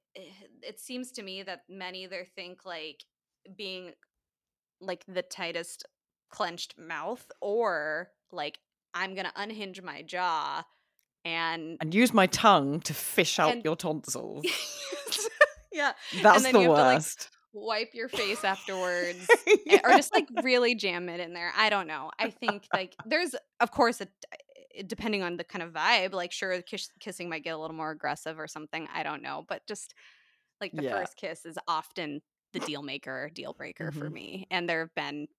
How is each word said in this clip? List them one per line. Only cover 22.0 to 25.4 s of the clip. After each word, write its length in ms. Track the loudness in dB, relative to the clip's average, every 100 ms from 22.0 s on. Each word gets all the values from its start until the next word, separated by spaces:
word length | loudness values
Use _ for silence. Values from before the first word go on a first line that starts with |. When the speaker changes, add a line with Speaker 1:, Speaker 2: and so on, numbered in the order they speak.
| -10 -6
Speaker 1:
I 120 | -6
think, 360 | -2 -4 -4 -4
like, 220 | -4 -4 -10
Speaker 2:
<laughs> 60 | -2
Speaker 1:
there's, 300 | -2 -2 -6 -14 _
of 120 | 0
course, 300 | 4 2 2
it, 80 | -8 _ -20
uh, 500 | -20 -20 -20 -20 -16 -12
depending 340 | -6 -2 -2
on 140 | -2
the 60 | -6